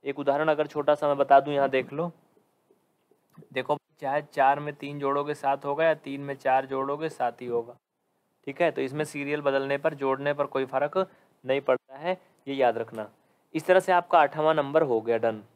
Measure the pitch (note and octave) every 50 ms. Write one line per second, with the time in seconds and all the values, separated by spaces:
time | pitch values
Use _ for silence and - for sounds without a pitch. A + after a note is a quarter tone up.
0 | _ C#3 C#3 - C#3+ C#3 C#3 C#3+ D#3 D#3+ D3+ D3 D#3 D3 - D3+ C#3+ D3 D3 D3
1 | - D3 C#3+ C#3 C#3 C3+ C#3+ C#3 C#3 D3 D3 C#3 C#3 C3+ C3+ C3 B2+ C3 C#3 C#3+
2 | E3 F3 E3 _ _ _ _ _ _ _ _ _ _ _ _ _ _ _ _ _
3 | _ _ _ _ _ _ _ - - _ - C3 B2+ - D3+ C#3+ _ _ _ _
4 | - C3+ C#3 D3 D3 D3 - D3 C3+ C3 C#3 C#3+ D3 D3 C#3+ C#3+ - C#3+ C#3+ D3
5 | C#3 C#3 C#3 C#3+ C#3+ D3 D3 C#3+ - C3+ C#3 C#3 C#3 C#3+ C#3+ D3 D#3+ E3 D#3 D#3
6 | _ C#3 C#3 C#3 C#3+ C#3 C#3 C3+ - D3 C3 C3 C3+ C3 C3+ C3+ C3+ C#3 C#3+ D3
7 | D#3+ D#3+ D3+ - B2+ A#2+ A#2 - B2+ A#2+ A#2+ A#2+ A#2 A#2+ A#2+ _ _ _ _ _
8 | _ _ _ _ _ _ _ _ _ - C3+ - F3 E3 C3+ C3 C3+ C3 C3 D3+
9 | D3+ D3 - D3 C#3+ C#3 D3 D3 D3 C#3+ C3+ C#3 C#3 C#3 C#3 C#3+ C#3+ E3 D#3 C#3
10 | C#3 C3+ C3 C3 C#3 C#3+ D3 C#3+ C#3+ C#3 - C3+ C3+ C3 - C3+ C#3+ D3 - F#3
11 | F#3+ F#3 - _ _ _ _ _ _ B2+ C3+ C#3 C#3 - B2+ B2+ _ _ C3 C3+
12 | D3+ F3 F#3 F#3 _ _ _ _ _ - C#3 C3+ C3 A#2+ A2+ A#2 A#2 A2+ - A2+
13 | G#2+ G#2 _ _ _ _ _ _ _ _ _ D#3 D3+ - F#3 F#3 F#3 - F#3 F3
14 | E3+ - - E3+ D3+ C#3 - D#3 D3+ D#3 D#3+ D3+ C#3+ C#3 C#3+ D#3 D#3+ C#3 A#2+ A2+
15 | A2+ A#2 A#2 A2+ A2 A#2 A2 G#2+ G2+ _ _